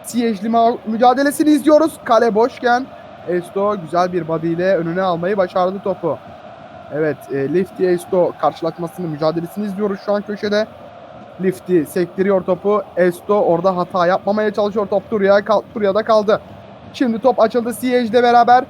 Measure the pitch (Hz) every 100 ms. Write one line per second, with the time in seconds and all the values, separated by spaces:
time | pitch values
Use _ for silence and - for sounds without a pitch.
0 | - 226 233 202 214 233 226 240 - 220
1 | 247 254 285 285 302 302 254 302 311 -
2 | - 226 233 208 240 - 247 240 262 -
3 | - - - 180 175 196 202 208 160 170
4 | 180 180 160 160 165 170 185 190 165 175
5 | 190 170 175 208 180 190 180 196 196 180
6 | 165 123 - - - - - - - 143
7 | 156 139 - 139 139 170 190 - 185 175
8 | - 185 165 - 151 151 165 165 170 -
9 | 180 151 156 165 165 - 208 190 208 196
10 | - 202 202 208 208 208 220 - - -
11 | - - - - 185 180 - 180 143 -
12 | 175 - 190 190 180 180 196 208 - -
13 | 180 175 - 208 170 170 185 180 175 185
14 | 175 185 - 214 214 208 208 214 202 202
15 | - 220 196 202 208 208 - 240 202 190
16 | 220 220 208 190 - - - - - -
17 | 262 226 262 233 220 247 233 233 247 247
18 | 233 233 240 240 240 247